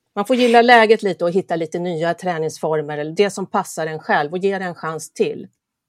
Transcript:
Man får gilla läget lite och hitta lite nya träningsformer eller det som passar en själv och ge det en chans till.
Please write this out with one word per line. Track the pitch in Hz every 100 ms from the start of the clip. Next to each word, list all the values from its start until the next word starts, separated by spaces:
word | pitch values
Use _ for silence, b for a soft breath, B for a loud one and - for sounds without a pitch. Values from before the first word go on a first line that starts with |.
| _ -
Man | 202
får | 254
gilla | 247 233
läget | 240 240 220 220
lite | 202 180
och | 170
hitta | 185 - 170
lite | 160 180
nya | 175 165 170
träningsformer | 170 185 165 156 156 165 156 147 147
eller | 151
det | 165 202
som | 196 190
passar | 208 180 - 160
en | 156
själv | - 190 147
och | 180
ge | 196 196
det | 185
en | 165
chans | 160 160 -
till. | - 151 143 139 _ _ _